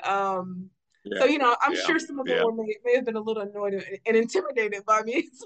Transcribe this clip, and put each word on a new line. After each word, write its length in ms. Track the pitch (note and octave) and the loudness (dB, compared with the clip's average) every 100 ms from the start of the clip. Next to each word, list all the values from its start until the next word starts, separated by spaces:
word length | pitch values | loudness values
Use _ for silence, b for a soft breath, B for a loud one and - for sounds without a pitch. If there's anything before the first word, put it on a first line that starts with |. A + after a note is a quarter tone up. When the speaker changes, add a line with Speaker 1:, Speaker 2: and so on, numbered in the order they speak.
| - | -2
Speaker 1:
Um, 640 | G3 G3 F#3+ F#3 F3+ F#3+ _ _ _ | 0 0 -2 -6 -10 -14 _ _ _
Speaker 2:
Yeah. 180 | G3+ G3+ | -8 2
Speaker 1:
so, 40 | C4+ | 4
you 140 | D4+ | 4
know, 160 | B3+ A#3+ | 2 4
I'm 120 | C#4 | 2
Speaker 2:
Yeah. 80 | F4 - | 0 0
Speaker 1:
sure 140 | E4 | 0
some 200 | E4 C#4+ | -2 -6
of 60 | B3+ | 0
them 120 | A#3+ | 2
Speaker 2:
Yeah. 60 | A#3 | 2
Speaker 1:
were 80 | |
may, 200 | A3+ G#3+ G#3+ A#3+ | 0 -4 -4 2
may 100 | B3 | 2
have 100 | A#3 | 2
been 100 | A3 | -4
a 40 | |
little 220 | G#3+ A3 | -4 -4
annoyed 300 | G3+ G#3 G3+ | -4 -4 -4
and, 100 | G3 - F#3+ A3+ | -4 -6 -8 2
and 100 | A3+ | 4
intimidated 680 | A#3 F#4+ D4+ C4 G#3 G3+ G3+ | 4 0 -2 -2 -2 -2 0
by 160 | G#3+ | 0
me 120 | A3 C4 | 2 -4
<laughs> 160 | - | -4
as 100 | - | -8